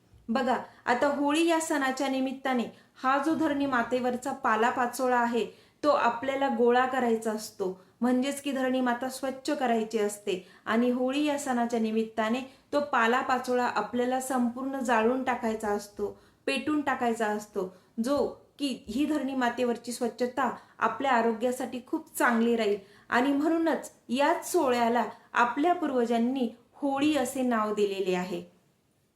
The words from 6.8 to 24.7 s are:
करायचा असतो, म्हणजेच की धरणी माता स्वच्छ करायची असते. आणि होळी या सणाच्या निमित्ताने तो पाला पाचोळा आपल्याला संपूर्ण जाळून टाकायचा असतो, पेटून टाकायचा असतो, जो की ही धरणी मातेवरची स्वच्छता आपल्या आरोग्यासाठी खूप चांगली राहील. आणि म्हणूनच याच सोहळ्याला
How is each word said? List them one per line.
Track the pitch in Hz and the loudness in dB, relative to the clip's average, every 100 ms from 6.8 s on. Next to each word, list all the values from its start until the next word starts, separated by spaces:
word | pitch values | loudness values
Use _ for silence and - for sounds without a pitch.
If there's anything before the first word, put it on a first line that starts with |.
| 262 | 2
करायचा | 262 240 226 226 | 2 0 0 0
असतो, | 214 - - 190 185 - - | -4 -6 -6 -6 -6 -14 -2
म्हणजेच | 233 254 269 277 | 0 2 0 -4
की | 285 | -4
धरणी | 269 262 254 | -2 0 0
माता | 254 240 254 | 0 -2 -4
स्वच्छ | 254 269 262 - | -6 -6 -6 -4
करायची | 294 254 233 220 220 | -2 0 0 0 0
असते. | 208 208 - 185 - - - | 0 -2 -4 -6 -6 -12 -2
आणि | 220 247 | 2 2
होळी | 247 254 277 | 2 0 0
या | 302 285 | 0 0
सणाच्या | 277 240 240 240 | -2 0 0 0
निमित्ताने | 220 220 220 - 220 247 262 - _ | 0 0 -2 -2 -2 -2 -4 -16 _
तो | 285 | -2
पाला | 285 262 226 254 | 0 2 4 2
पाचोळा | 269 247 247 247 247 | 2 -2 0 0 0
आपल्याला | - 214 247 247 262 | 0 -2 -2 0 -2
संपूर्ण | 262 262 240 240 269 269 | -2 0 0 -2 -6 -4
जाळून | 240 220 220 254 | 0 2 4 2
टाकायचा | 262 240 226 220 214 | 0 -2 -2 -2 -2
असतो, | 208 - - 202 - - _ - | -4 -4 -8 -8 -8 -20 _ -4
पेटून | 269 269 302 | -2 0 -2
टाकायचा | 285 254 240 226 214 | 0 0 0 0 -2
असतो, | 208 214 202 185 - _ - | -2 -6 -6 -6 -8 _ -4
जो | 226 285 226 - - - | 0 0 0 -4 -18 -6
की | 277 233 - | -4 -4 -4
ही | 226 302 | -2 0
धरणी | 302 262 262 | 0 -2 0
मातेवरची | 240 226 247 226 - | 0 0 0 -2 -6
स्वच्छता | 233 233 - 247 247 254 - - - | -4 -4 -2 -4 -2 -4 -4 -12 -2
आपल्या | 226 226 277 | -2 0 0
आरोग्यासाठी | 240 226 220 247 247 262 254 - | 2 2 0 -2 -2 -6 -10 -6
खूप | 320 - - | -6 -6 0
चांगली | 285 226 233 233 | 2 4 2 2
राहील. | 214 202 - - - | 0 -2 -6 -20 -2
आणि | 226 269 | 0 2
म्हणूनच | 277 311 330 330 254 - - - | 2 2 2 2 0 -4 -16 -4
याच | 247 285 349 - | 0 2 2 0
सोहळ्याला | 359 277 | 0 2